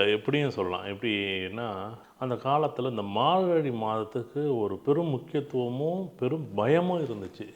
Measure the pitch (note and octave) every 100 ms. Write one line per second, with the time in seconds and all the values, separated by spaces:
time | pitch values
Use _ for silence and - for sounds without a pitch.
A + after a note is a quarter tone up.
0 | G2+ G#2+ A#2+ C#3+ C#3+ G#2+ F#2 F2+ G2 G2
1 | A#2 G#2 G2+ F#2+ F#2 G#2+ A#2+ F#2+ G#2 A#2
2 | - - C3 A#2 C3 C#3+ D3+ - B2+ A2+
3 | G2+ G#2 C3+ F#3 F#3 E3 D3 A#2 A2 A2
4 | G#2+ B2+ A#2 C#3+ D3 B2 G2+ F#2+ - D3
5 | E3+ B2+ - D3+ C3+ B2+ A#2+ B2+ D#3 F3+
6 | F#3 - B2 D#3+ B2+ G2+ A2 D#3+ F3+ F3
7 | C#3 G#2+ F#2 - G#2